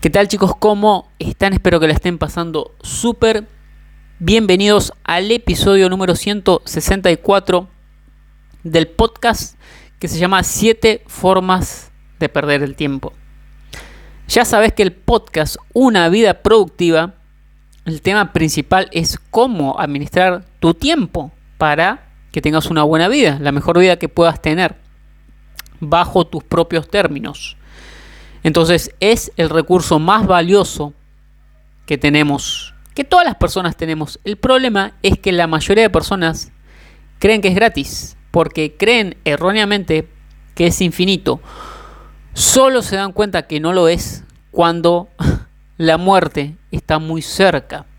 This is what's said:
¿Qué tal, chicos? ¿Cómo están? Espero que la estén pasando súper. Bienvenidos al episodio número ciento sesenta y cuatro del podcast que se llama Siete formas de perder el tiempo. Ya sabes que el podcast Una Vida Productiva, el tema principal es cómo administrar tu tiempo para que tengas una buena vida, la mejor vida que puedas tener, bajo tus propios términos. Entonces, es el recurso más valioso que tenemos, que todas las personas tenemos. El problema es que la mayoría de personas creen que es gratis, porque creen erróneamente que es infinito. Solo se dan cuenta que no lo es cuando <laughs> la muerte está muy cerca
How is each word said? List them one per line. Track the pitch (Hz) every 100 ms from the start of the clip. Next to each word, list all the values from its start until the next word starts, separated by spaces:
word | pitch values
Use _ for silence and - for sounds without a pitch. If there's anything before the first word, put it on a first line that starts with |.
¿Qué | 170
tal, | 196 202
chicos? | 208 190 -
¿Cómo | 214 208 214 196 - _
están? | - - 196
Espero | 190 190 175
que | 156
la |
estén | 151 185 175
pasando | 151 - 170 156 - -
súper. | - - 233 233 226 220 214 - - - - - - -
Bienvenidos | 170 220 214 185 202 208 196 -
al | - 170 196
episodio | 233 233 175 202 196 185
número | 185 185
ciento | 165 - 208 196 175 -
sesenta | 165 - 196 185
y | 165
cuatro | - 196 190 180 185 _ _ _ _ _ _ _ _ -
del | 165 160 160
podcast | - 220 - 233 220 - - - - - _
que | 170
se | 160
llama | 180 190
Siete | 180 - 214 220 220 214 -
formas | - 180 190 185 185 - - - - - -
de | 151
perder | - 147 143
el | 139 135
tiempo. | 147 139 151 - - - - - - - - - - - -
Ya | -
sabes | 240 226 214
que | -
el | 196
podcast | 180 - 220 - - 151 - -
Una | - 262 214 170
Vida | 196 220 175
Productiva, | - 220 185 - 175 160 170 - _ _ _ _ _ _ -
el | 156
tema | - 202 196
principal | - 160 - - 185 190
es | 170 165 - -
cómo | - 254 208 139 -
administrar | 147 143 147 - 185 180 - _
tu | 165
tiempo | 170 277 330 185 180 143 - _ -
para | 156 147 175 254 - - -
que | -
tengas | 151 156 151
una | 165
buena | 151 160 175
vida, | 277 220 143
la | 143
mejor | 143 139 170
vida | 185 175
que | 160
puedas | - 170 160
tener, | - 156 175 - - _ - - _ - _ - - -
bajo | 151 165 170 185 165
tus | 160
propios | - 165 165 165 156
términos. | 202 185 143 - 151 - - - - - - - - - -
Entonces, | 165 156 165 170 - -
es | 196 226 - -
el | 160
recurso | 156 151 180 160 156
más | 160 214 202
valioso | 180 170 202 185 - 147 - _ _ _ _ _ _ _ _ -
que | 147
tenemos, | 147 147 151 143 - - - - -
que | -
todas | 277 359
las | 349 214
personas | 170 - 180
tenemos. | 156 160 156 151 -
El | - 208
problema | 247 254 262 208 196 -
es | 202 196
que | -
la | 180 170
mayoría | 160 - 196
de | 220
personas | 180 156 196 165 160 - _ - - - - - -
creen | 196 220
que | 196
es |
gratis, | 185 226 - 139 - - - -
porque | 170 156 - 156 -
creen | 202 240 202 -
erróneamente | - 143 175 214 208 208 180 160 156 - - - -
que | - 170
es | 170
infinito. | 180 - 180 190 - 127 - - - - - - - - -
Solo | - - 262 262 262
se | 202 196
dan | 196
cuenta | 190 208 180 -
que | 151
no | 156
lo | 185 165
es | 170 - - - - _
cuando | - 170 170 170 175 185 _ - -
<laughs> | - _ _ _
la | 165 160
muerte | 180 196 170 151 143 160 _
está | - - 156
muy | 160 160
cerca | 151 - 190 156 - 139 -